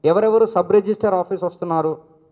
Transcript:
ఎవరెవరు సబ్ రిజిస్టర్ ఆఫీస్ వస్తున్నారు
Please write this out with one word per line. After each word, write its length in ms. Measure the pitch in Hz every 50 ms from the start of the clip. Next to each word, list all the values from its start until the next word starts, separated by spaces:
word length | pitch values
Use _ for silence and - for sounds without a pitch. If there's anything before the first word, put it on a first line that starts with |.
| -
ఎవరెవరు 400 | 151 165 202 214 220 220 226 226
సబ్ 260 | 220 - 180 175 -
రిజిస్టర్ 420 | 196 208 190 202 214 214 - 208 190
ఆఫీస్ 300 | 185 175 - 196 175 175
వస్తున్నారు 540 | 175 170 _ - 175 165 160 156 156 156 156 - _ _ _ _ _